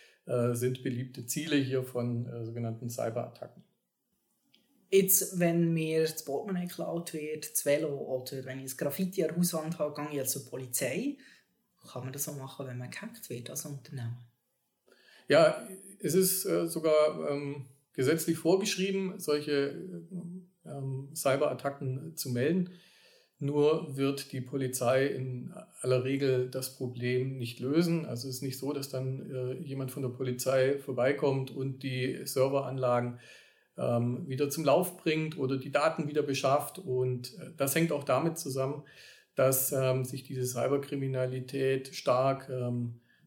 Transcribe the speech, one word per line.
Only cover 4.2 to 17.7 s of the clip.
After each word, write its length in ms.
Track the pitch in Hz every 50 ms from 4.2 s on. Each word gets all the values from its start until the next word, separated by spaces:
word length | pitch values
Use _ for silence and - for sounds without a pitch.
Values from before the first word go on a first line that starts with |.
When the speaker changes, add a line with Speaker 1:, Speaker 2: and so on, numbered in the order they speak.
| _ _ _ _ _ _ _ _ _ _ _ _ _ _
Speaker 2:
Jetzt, 480 | 196 196 185 190 - - 180 - 185 175
wenn 360 | 175 165 170 170 170 165 165
mir 280 | 160 160 156 160 160
das 220 | 160 156 - - -
Portemonnaie 420 | 139 139 - - 208 185 180 180
geklaut 460 | 180 - - - 170 165 170 170 -
wird, 400 | - 156 151 151 156 151 - -
das 140 | - - -
Velo 320 | 143 143 156 160 147 139 139
oder 460 | 151 - 131 123 123 - 139 135 127
wenn 160 | 131 131 135
ich 120 | 135 131
ein 40 | -
Graffiti 460 | - 139 143 - - 190 180 - 190
an 60 | 165 156
der 80 | 170
Hauswand 420 | 175 175 175 170 156 156 160 165 -
habe, 300 | 151 151 147 147 147 151
gehe 120 | 147 139
ich 60 | 127 -
zur 180 | - 135 120
Polizei. 720 | - - 131 131 120 - - 139 123 139 190 254 285 - - - - - - _ _ _ _ _ _ _ _ - -
Kann 120 | - 127 127
man 80 | 131
das 120 | 135 143 -
so 80 | -
machen, 340 | 143 135 131 131 - - 131
wenn 120 | 127 123 123
man 120 | 123 120
gehackt 380 | - - 214 233 - - - -
wird 200 | - - 120 -
als 160 | 147 - -
Unternehmen? 500 | 147 143 135 - - 143 127 117 117 120 120 120 - _ _ _ _ _ _ _ _ _ _ _ _ _ _ _ - - - - -
Speaker 1:
Ja, 400 | 143 160 160 - - - - - - - - - - -
es 140 | 214 147 160
ist, 320 | 190 185 180 - - -
äh, 200 | 190 165 175 170
sogar, 640 | 165 165 156 160 160 156 151 151 156 156 160 156 147
ähm, 360 | 143 143 143 139 147 143 127 -